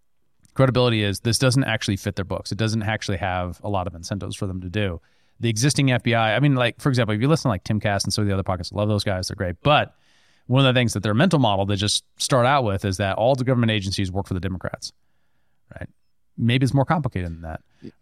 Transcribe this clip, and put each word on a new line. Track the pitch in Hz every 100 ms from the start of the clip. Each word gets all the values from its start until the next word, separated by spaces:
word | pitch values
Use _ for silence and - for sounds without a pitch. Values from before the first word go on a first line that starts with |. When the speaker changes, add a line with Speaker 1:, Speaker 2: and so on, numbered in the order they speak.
| _ _ _ _ _
Speaker 1:
credibility | - 135 123 123 113
is | 104 98
this | 117 110
doesn't | 131 123
actually | 127 110 - 98
fit | - 98
their |
books. | 90 90 -
It | 98
doesn't | 110 110
actually | 104 110 - 95
have | 98 90 90 87
a | 104
lot | 98 87
of |
incentives | 82 85 101 98
for | 104 104
them | 92
to | 92
do. | 98 101 82 - _ _ -
The | 117
existing | 110 139 147 139
F | 123
B | -
I, | 113 110 107
I |
mean, | 147
like, | 131 123 -
for | 147
example, | 123 113
if | 107
you | 131
listen | 156
to, | 135
like, | 92
Timcast | - 107 107 101
and | 98
some | 104
of | 104
the |
other | 95
podcasts, | 95 92 85
I | 95
love | 104
those | 104
guys. | 95 92 90
They're | -
great. | - -
But | 143 147 104 _ _ _ _ _ -
one | 127 135
of |
the | 127
things | 120
that | 107
their | 107
mental | 107 185 165
model | 117 98 101
they | 101
just | 104 - - -
start | - 135 120
out | 143
with | 113 95 104
is | 92
that | 98 95
all | 117
the | 135
government | 123 123 113
agencies | 107 98 92 95
work | 92 95
for |
the | 95
Democrats, | 92 90 - - - - _ _ _ _ _ _ _ -
right? | - _ _ _ _ -
Maybe | 117 127
it's | 131
more | 139
complicated | 131 165 123 95 87
than | 82
that, | 82 82 _ _
Speaker 2:
Yeah. | - -